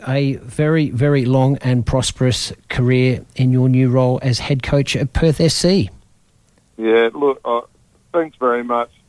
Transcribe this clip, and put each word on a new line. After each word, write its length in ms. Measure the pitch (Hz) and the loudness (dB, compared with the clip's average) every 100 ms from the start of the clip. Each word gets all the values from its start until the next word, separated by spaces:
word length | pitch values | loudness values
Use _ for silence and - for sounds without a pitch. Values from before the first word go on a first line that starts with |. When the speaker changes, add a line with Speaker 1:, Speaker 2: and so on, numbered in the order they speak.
| - | -2
Speaker 1:
a 280 | 135 139 131 | -2 -2 -4
very, 560 | 123 - 151 160 151 | -8 -2 0 0 0
very 340 | 120 143 143 123 | 0 2 2 2
long 320 | 131 131 139 | 2 2 0
and 240 | 127 123 113 | 0 0 0
prosperous 680 | 135 120 - 127 113 - - _ | -2 -2 -2 -2 -2 -6 -12 _
career 560 | - 123 127 127 123 - - | -2 2 2 2 -2 -6 -2
in 160 | 127 | 0
your 160 | 127 127 | 2 2
new 220 | 127 131 | 2 2
role 300 | 127 127 127 | 2 2 0
as 160 | 135 117 | -2 -4
head 240 | - 139 | -2 -4
coach 340 | - 143 139 127 | 0 -2 0 -4
at 160 | 131 | -4
Perth 280 | - 165 147 | 0 0 2
S 140 | 165 - | 0 0
C. 340 | 175 190 104 - _ _ _ _ _ _ _ - | 0 0 -2 -8 _ _ _ _ _ _ _ -6
Speaker 2:
Yeah, 320 | 113 113 117 117 | 0 2 2 0
look, 260 | 143 131 | -2 -2
uh, 180 | 123 120 - _ _ _ _ | -4 -6 -6 _ _ _ _
thanks 240 | 175 160 - | -4 -4 -4
very 240 | 127 120 | -2 -2
much. 280 | 120 120 120 _ | -2 -4 -4 _